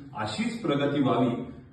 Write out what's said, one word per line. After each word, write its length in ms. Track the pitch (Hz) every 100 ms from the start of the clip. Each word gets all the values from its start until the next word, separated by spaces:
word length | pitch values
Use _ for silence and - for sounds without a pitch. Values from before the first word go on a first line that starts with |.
| - -
अशीच 440 | 107 - 226 -
प्रगती 400 | 165 139 139 147
व्हावी 440 | 127 123 120 - - - -